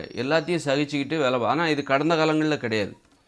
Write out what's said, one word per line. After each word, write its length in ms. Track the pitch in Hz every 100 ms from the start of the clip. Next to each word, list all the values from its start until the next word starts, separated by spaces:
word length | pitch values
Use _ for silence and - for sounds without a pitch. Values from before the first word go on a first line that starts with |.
| 76
எல்லாத்தையும் 480 | - 131 160 160 170
சகிச்சுக்கிட்டு 520 | 139 139 143 147 139 160
வேலை 200 | 127 127
பா-, 100 | 117
ஆனா 120 | 143 170
இது 140 | 143
கடந்த 320 | 135 139 151
காலங்கள்ல 420 | 165 160 156 156 147
கிடையாது. 360 | 120 110 95 - _ _